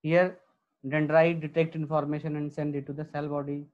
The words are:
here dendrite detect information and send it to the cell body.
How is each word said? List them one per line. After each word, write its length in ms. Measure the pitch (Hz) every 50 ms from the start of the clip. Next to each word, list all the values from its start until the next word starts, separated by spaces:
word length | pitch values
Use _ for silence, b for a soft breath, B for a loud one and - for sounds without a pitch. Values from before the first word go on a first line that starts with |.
here 360 | - 156 160 175 185 185 185 - _ _ _ _ _ _ _ _ -
dendrite 560 | 135 143 156 151 147 151 160 160 170 170 165
detect 360 | 156 151 - 165 165 160 160
information 580 | 160 156 139 156 151 147 147 151 151 156 160 151
and 180 | 147 147 147
send 220 | 143 - 147 147 143
it 120 | 143 139
to 60 | 143
the 140 | 143 143 151 156
cell 160 | - 147 147 147
body. 360 | 147 147 143 139 143 143 147 143